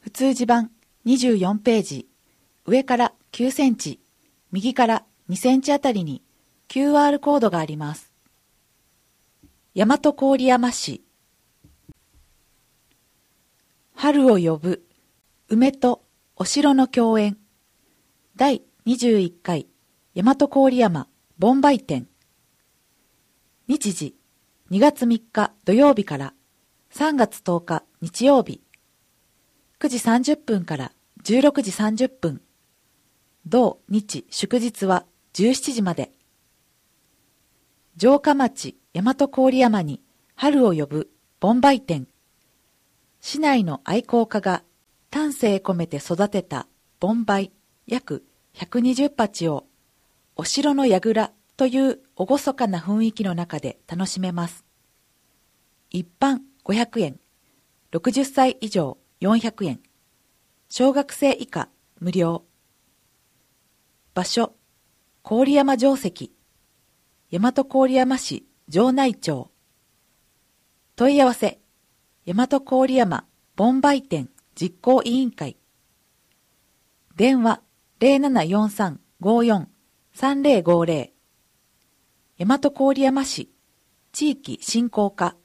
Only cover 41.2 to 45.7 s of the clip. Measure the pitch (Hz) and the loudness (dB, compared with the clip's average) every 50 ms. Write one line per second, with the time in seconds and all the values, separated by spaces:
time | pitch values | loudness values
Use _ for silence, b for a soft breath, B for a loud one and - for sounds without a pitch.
41.2 | _ _ _ _ - 190 233 247 247 277 277 233 269 - 165 143 127 _ _ _ | _ _ _ _ 0 2 2 4 4 4 4 2 -2 -6 -6 -6 -6 _ _ _
42.2 | _ _ _ _ _ _ _ _ _ _ _ _ _ _ _ _ _ _ _ _ | _ _ _ _ _ _ _ _ _ _ _ _ _ _ _ _ _ _ _ _
43.2 | - - - 285 311 294 277 240 196 165 143 - _ - 170 233 240 - - 233 | -16 -10 -6 -2 0 2 2 2 0 -2 -6 -8 _ -4 -4 -4 -2 0 0 0
44.2 | 226 220 - 208 - 196 180 - _ _ _ _ _ _ _ _ _ _ - 285 | 0 0 -4 -4 -2 -2 -4 -4 _ _ _ _ _ _ _ _ _ _ -6 -4
45.2 | 311 294 277 - - 208 196 190 196 - | -4 -4 -4 -2 0 0 0 0 -2 -4